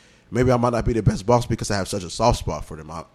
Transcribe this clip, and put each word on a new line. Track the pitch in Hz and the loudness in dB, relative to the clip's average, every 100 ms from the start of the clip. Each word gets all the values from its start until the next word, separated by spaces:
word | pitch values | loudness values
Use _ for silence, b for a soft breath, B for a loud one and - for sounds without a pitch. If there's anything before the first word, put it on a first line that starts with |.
| b b b | b b b
maybe | 120 127 | 0 2
I | 123 | 4
might | 120 | 2
not | 117 110 | 0 0
be | |
the | 113 | 2
best | 104 110 95 | 2 2 4
boss | 120 110 | 2 2
because | 110 - | -4 -2
I | 101 | -4
have | 92 | -2
such | 98 | -6
a | 87 | -6
soft | - 117 - | 0 2 2
spot | - 76 - | -2 -6 -8
for | 78 | -14
them. | 76 | -12
I, | 82 - | -14 -14